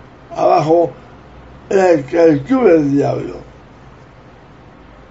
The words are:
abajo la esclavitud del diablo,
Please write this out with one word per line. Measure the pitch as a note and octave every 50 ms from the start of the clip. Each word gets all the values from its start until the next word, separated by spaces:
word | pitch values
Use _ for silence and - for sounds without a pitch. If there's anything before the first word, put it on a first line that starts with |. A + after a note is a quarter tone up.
| - - - - - -
abajo | - E3+ E3 F3 F3+ F3 D3 D3+ E3 E3+ E3+ - - - - - - - - - - - - - - - - -
la | G3 G3 F#3 F3+
esclavitud | E3+ D3+ C3+ - E3+ E3+ E3+ E3 D#3 C#3 C3+ - C4 C4 A#3+
del | F#3+ E3+ D#3+ D3 C#3 C#3
diablo, | C#3+ C3 B2+ B2+ A2+ G#2+ A#2 - - - - - - - - - - - - - - - - - - - - - - - - - - - - - - - - - - - -